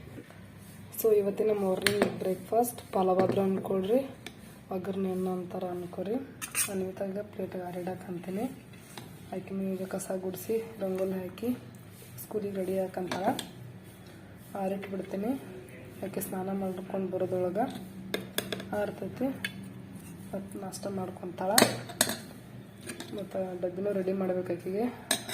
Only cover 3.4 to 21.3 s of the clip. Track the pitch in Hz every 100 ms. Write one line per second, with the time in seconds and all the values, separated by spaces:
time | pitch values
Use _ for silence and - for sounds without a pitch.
3.4 | 196 190 - 196 190 254 269 - - -
4.4 | - - - 190 185 190 190 185 185 185
5.4 | 180 185 180 180 175 - 185 254 277 -
6.4 | - - - 190 190 185 196 190 208 -
7.4 | 185 185 180 180 180 180 - 175 185 190
8.4 | 247 - - - - - - - - 190
9.4 | - 196 190 185 190 190 - 190 185 180
10.4 | - 226 - - 190 185 190 190 180 -
11.4 | 233 247 - - - - - - - 214
12.4 | 202 190 180 190 185 185 180 180 202 269
13.4 | - - - - - - - - - -
14.4 | - 202 190 196 190 190 185 196 220 269
15.4 | - - - - - - 196 196 - 185
16.4 | 185 196 190 185 190 196 190 185 185 185
17.4 | 180 190 262 - - - - - - -
18.4 | - - - 208 202 - 190 - 262 -
19.4 | - - - - - - - - - 196
20.4 | 190 202 190 - 202 190 180 - 185